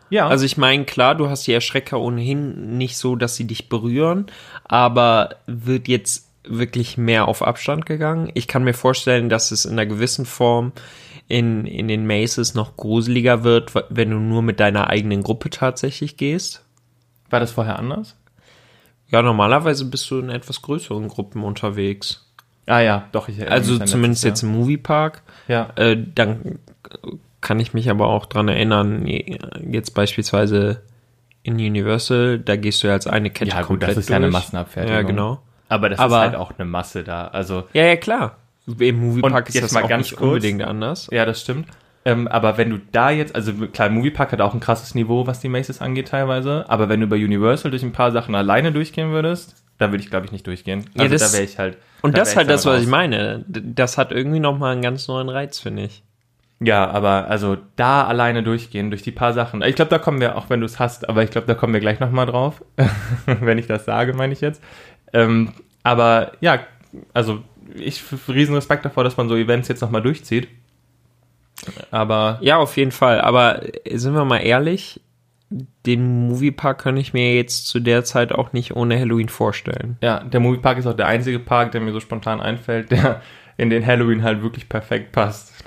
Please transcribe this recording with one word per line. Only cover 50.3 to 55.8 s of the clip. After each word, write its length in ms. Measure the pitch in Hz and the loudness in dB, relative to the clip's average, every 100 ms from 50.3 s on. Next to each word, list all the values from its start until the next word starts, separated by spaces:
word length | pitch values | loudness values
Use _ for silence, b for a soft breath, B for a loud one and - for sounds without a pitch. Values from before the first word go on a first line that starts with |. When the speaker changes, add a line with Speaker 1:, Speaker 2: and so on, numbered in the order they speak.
Speaker 1:
nicht 140 | 101 - | -10 -10
durchgehen. 380 | 90 - 98 107 - | -8 -6 -6 -6 0
Speaker 2:
Ja, 80 | |
Speaker 1:
Also 100 | 127 147 | 2 4
Speaker 2:
das 160 | 110 | 2
Speaker 1:
da 60 | 104 | 2
wär 60 | 98 | -2
ich 120 | - | -4
halt, 180 | 95 - b b | -6 -6 b b
Speaker 2:
und 140 | 147 147 | 2 4
Speaker 1:
da 40 | |
Speaker 2:
das 100 | - | 4
Speaker 1:
wär 20 | |
Speaker 2:
ist 40 | 196 | 4
halt 60 | 147 | 4
Speaker 1:
ich 20 | |
dann 60 | 143 | 4
Speaker 2:
das, 100 | 147 | 4
was 100 | 131 | 2
Speaker 1:
raus. 60 | |
Speaker 2:
ich 40 | 120 | 4
meine. 540 | 139 175 110 107 110 - | 2 2 0 -2 -4 -8
D-, 140 | 113 | -10
das 340 | 107 120 123 - | -6 -2 0 0
hat 140 | 127 | -2
irgendwie 280 | 123 135 156 | -2 -2 0
nochmal 340 | 147 143 135 | 0 0 -2
einen 80 | 127 | -2
ganz 260 | 123 131 - | -2 -4 -6
neuen 220 | 131 131 | -6 -6
Reiz, 300 | 131 143 - | -6 -8 -10
finde 240 | - 104 | -10 -8